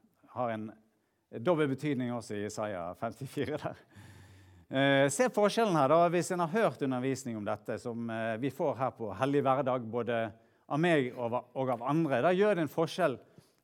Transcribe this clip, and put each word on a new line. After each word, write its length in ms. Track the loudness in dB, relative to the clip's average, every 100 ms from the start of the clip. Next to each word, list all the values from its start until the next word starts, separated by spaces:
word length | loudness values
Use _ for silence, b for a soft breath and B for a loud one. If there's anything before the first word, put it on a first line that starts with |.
| _ _ _
Har 220 | -6 -4
en 160 | -4 -8 -16 _ _ _ _ _ -6
dobbel 240 | 0 2 2
betydning 460 | 0 -2 -2 -2 -6
også 220 | -6 -6
i 60 | -6
Jesaja 480 | -4 -6 -4 -8 -6
femtifire 640 | -8 -8 -10 -6 -4 -4
der. 200 | -6 -10 _ B B B B B B B _
Eh, 380 | 2 4 6 4
se 160 | 4 2
forskjellen 420 | 4 2 4 2 4
her 160 | 6
da, 60 | 6 6
hvis 180 | 2 0
en 120 | -2 0
har 80 |
hørt 280 | 2 0 0 -2
undervisning 480 | -2 -2 -4 -6 -6
om 100 | -4
dette 320 | -6 -6 -8
som, 260 | -6 -6 -6
eh, 280 | -4 -4 -4
vi 120 | -4
får 220 | -2 -2 -2
her 120 | -4 -4
på 160 | -8 -2
Hellig 240 | 0 2
Hverdag, 420 | 2 2 0 -2 -4
både 300 | -4 -2 -2 -4 -8 b b -6
av 120 | 0
meg 320 | 2 2 2 -4
og 100 | -4
av, 120 | -4 -4
og 160 | -4 -2
av 140 | -2
andre. 380 | 0 0 2 2
Da 120 | 2 4
gjør 200 | 2 2
det 100 | -2
en 60 |
forskjell 480 | -2 -2 0 -2 -2 -10 b b b